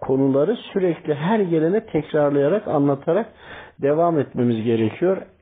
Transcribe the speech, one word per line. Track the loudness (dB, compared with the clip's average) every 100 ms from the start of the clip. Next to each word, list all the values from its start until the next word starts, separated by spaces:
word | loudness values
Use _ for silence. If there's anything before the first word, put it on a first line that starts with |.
konuları | -2 0 2 2 0 -2 -4
sürekli | -2 -2 -2 -4
her | -4 0 0
gelene | 0 0 2 0 -2
tekrarlayarak, | -4 -2 0 2 2 2 0 0
anlatarak | 0 2 0 0 -2 -2 -10 -20 -20 -20 -4
devam | 0 2 2 2
etmemiz | -2 0 0 0
gerekiyor. | 0 2 0 0 0 -2 -6 _